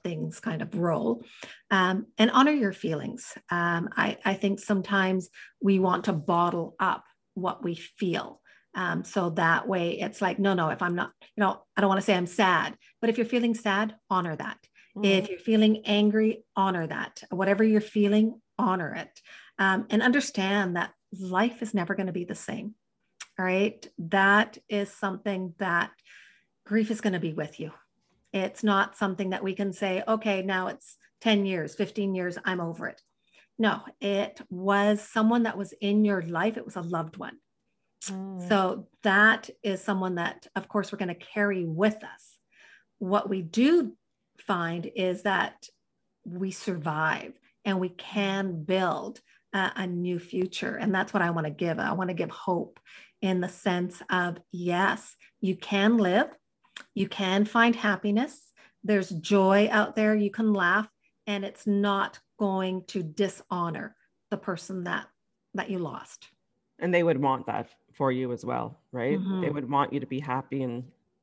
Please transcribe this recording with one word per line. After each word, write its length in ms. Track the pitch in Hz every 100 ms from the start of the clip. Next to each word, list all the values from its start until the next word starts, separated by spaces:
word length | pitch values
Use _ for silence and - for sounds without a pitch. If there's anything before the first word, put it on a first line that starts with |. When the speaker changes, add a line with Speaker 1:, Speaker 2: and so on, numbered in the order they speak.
Speaker 1:
things 360 | 180 160 160 160
kind 220 | - 160
of 140 | 156 170
roll. 480 | 170 160 226 240 - - - - -
Um, 360 | 190 185 190 - -
and 140 | 226
honor 200 | - 277
your 220 | 302 208
feelings. 640 | 180 - 156 135 - - - -
Um, 400 | 175 170 170 175 -
I, 220 | - - 196
I 80 |
think 260 | 196 202 196
sometimes 720 | - 202 180 196 185 190 175 - - -
we 180 | 196 196
want 260 | 190 180 196
to 80 |
bottle 640 | 170 147 175 175 170 160 -
up 260 | 190 - - _ _ -
what 280 | 180 -
we 120 | 175 165
feel. 640 | - - 180 165 - - _ _ _ -
Um, 280 | 180 165
so 280 | 180 - 175
that 360 | 160 165 165 -
way 320 | 185 170 -
it's 220 | - -
like, 180 | 190 175
no, 140 | 196
no, 160 | 185 160
if 120 | -
I'm 140 | 180 175
not, 160 | - _ - -
you 60 |
know, 200 | 196 - _ -
I 60 |
don't 80 | 202
wanna 120 | 190
say 140 | - 185
I'm 120 | 175
sad, 500 | - 190 170 156 - _ -
but 80 | 226
if 80 | 226
you're 80 | 226
feeling 280 | 247 233 226
sad, 400 | 214 196 214 - -
honor 260 | 185 175 156
that. 220 | - - _ _ _ -
Speaker 2:
Mm-hmm. 80 | 202
Speaker 1:
If 240 | 190 196
you're 100 | 180
feeling 440 | - 220 214 214 -
angry, 580 | 208 208 214 220 - - -
honor 320 | 196 185 160
that. 360 | 151 - - -
Whatever 340 | 170 190 202
you're 180 | 220 214
feeling, 600 | 214 214 202 214 220 - _ -
honor 360 | 233 185 156 -
it. 260 | 151 - - - - -
Um, 260 | 190 190 214
and 100 | 214
understand 760 | 247 269 269 - 190 202 185 175
that 160 | 170 _ _ 190
life 420 | 185 185 233 233
is 120 | 220
never 200 | 202 170 196
gonna 160 | 190
be 140 | 175 175
the 100 | 202
same, 400 | - - 202 220 _ _ _ - - -
all 80 | 185
right? 400 | 185 208 - - -
That 600 | 165 196 196 202 214 - -
is 220 | 208 202
something 640 | - 196 190 214 196 185 165
that 340 | 190 170 - - _ - - _ _ _ -
grief 260 | 214 214
is 100 | 214
gonna 180 | 214 180
be 140 | 165
with 260 | 156 156 -
you. 120 | 156 - _ _ _ _ _
It's 320 | 196 190 -
not 320 | 214 196 202 -
something 360 | 202 185 190
that 120 | 185
we 120 | 190 190
can 180 | 202
say, 300 | 185 196 185 -
"Okay, 360 | 220 220 196
now 240 | 190 185 185
it's 300 | - - - _ _
ten 280 | 233 208 196
years, 260 | 185 156
fifteen 400 | - 190 - 196
years, 240 | 190 180 175 -
I'm 160 | 180
over 260 | 170 165 -
it." 140 | - _ _ _ _ _ -
No, 240 | 220 - - -
it 400 | 202 196 202 - -
was 500 | 180 190 202 208 208
someone 420 | - 226 220 240
that 140 | 226 190
was 160 | 196 -
in 240 | 202 208 214
your 160 | 196
life. 340 | 165 170 202 220
It 80 | -
was 100 | 190
a 60 |
loved 360 | 170 170 156 185
one. 220 | - - _ _ _ _ _ - -
Speaker 2:
Mm. 420 | 190 190 190 180
Speaker 1:
So 400 | 202 185 - - _
that 480 | 214 196 214 233 - -
is 200 | 220 190
someone 320 | - 190 185 175
that, 300 | 170 - - -
of 120 | 190
course, 240 | 214 190
we're 80 | 202
gonna 160 | 185 170
carry 500 | - - 202 190 170
with 300 | 160 214 214
us. 340 | - - - _ _ _ - - _ -
What 300 | 185 202 202
we 120 | 190
do 540 | 165 220 262 339 262 - _ _ _ _
find 480 | - 185 165 170 160 -
is 280 | 185 180
that 440 | 208 190 - - - _ _ _ _ _
we 280 | - 180 190
survive 800 | 185 - 175 156 151 156 - - - _ _ 196
and 140 | 190
we 100 | 185
can 720 | 180 - 208 196 196 196 170
build 560 | 151 185 185 151 196 - _ _ _
a, 180 | 196 190 -
a 120 | 180
new 320 | 175 180 175
future. 560 | - 185 185 - 220 -
And 180 | 208
that's 200 | 190 190 202
what 80 |
I 80 | 175
wanna 180 | 165 156
give. 300 | 147 170 160
I 140 | -
wanna 200 | 170 180
give 160 | 175 170
hope 500 | - - 175 - - _ - - -
in 180 | 190 185
the 80 | 180
sense 520 | - - 180 180 - -
of, 260 | 180 180 - _
yes, 640 | 180 175 175 196 - - - _ -
you 140 | 190 185
can 400 | - 202 202 233
live, 300 | 190 190 285 - _ _ _ - - -
you 140 | 196
can 340 | - 190 196
find 320 | 208 233 233 233
happiness. 800 | 208 196 208 208 294 - - _ - _ -
There's 240 | 208 185
joy 580 | 170 - 202 190 196 214
out 280 | 214 208 -
there. 180 | 214 214
You 160 | 202
can 220 | 196 220
laugh, 340 | 202 175 196 214 _ _ _ -
and 160 | 202
it's 240 | 196 - -
not 520 | 202 202 196 - - _ -
going 460 | 208 190 185 185 180
to 160 | 196
dishonor 920 | 165 151 196 - - 180 170 160 - _ _ _ -
the 60 | 202
person 480 | - 170 - 190 175
that, 220 | 160 - _ _ _ _ 196
that 140 | -
you 100 | 190
lost. 500 | 165 120 - - - _ _ _ _ -
Speaker 2:
And 140 | 170
they 100 | 175
would 180 | 170 139
want 260 | 139 131 -
that 220 | - 117 _ _
for 180 | - 135
you 180 | 127 127
as 140 | 120 -
well, 340 | 123 117 135 _
right? 260 | 127 120 151
Speaker 1:
Mm-hmm. 220 | 185 190
Speaker 2:
They 80 | 170
would 200 | 147 123
want 220 | 143 143
you 80 | 139
to 60 | 131
be 160 | 131
happy 420 | 143 127 135 139
and 220 | 131 120 127 _ _ _